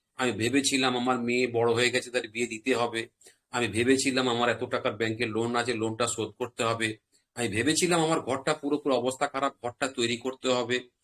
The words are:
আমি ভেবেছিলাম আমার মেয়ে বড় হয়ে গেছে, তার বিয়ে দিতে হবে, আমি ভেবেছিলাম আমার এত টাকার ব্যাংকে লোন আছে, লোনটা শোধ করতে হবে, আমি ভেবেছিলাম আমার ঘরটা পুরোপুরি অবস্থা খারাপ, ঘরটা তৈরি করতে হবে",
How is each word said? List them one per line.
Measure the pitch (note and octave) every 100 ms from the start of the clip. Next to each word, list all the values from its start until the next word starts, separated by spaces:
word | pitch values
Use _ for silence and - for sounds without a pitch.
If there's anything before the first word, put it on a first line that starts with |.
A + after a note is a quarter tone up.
| _ -
আমি | B2+
ভেবেছিলাম | G#2 A#2 C#3 C3+ C#3 C3 B2
আমার | B2 A#2+
মেয়ে | A#2+ B2 B2+
বড় | A#2 A#2
হয়ে | A#2 B2
গেছে, | B2 B2
তার | B2 A2+
বিয়ে | A2 A#2+
দিতে | A2 B2+
হবে, | A#2 A#2 A2+ A2+ _ - - _
আমি | B2 A#2
ভেবেছিলাম | G2+ A#2+ C3+ C3+ B2+ B2+
আমার | A#2 A#2+
এত | A2+
টাকার | B2 B2 B2
ব্যাংকে | A2 A2+ A2 A#2
লোন | G#2+ A#2 A#2+
আছে, | A#2
লোনটা | A2+ A2 A2 A#2
শোধ | - G#2+ -
করতে | A#2+ -
হবে, | A#2 A2+ A2+ G#2+ _ _ _
আমি | - A#2
ভেবেছিলাম | G2+ C3 D#3+ F3 F3
আমার | D#3+ E3
ঘরটা | A2 C#3 -
পুরোপুরি | D3+ C#3+ D3 D3
অবস্থা | B2+ B2 B2+ C#3
খারাপ, | C3+ C#3 -
ঘরটা | A#2+ - C3+
তৈরি | C3 A#2 A#2
করতে | B2+ C3 C3
হবে", | B2 A#2 B2 B2+ _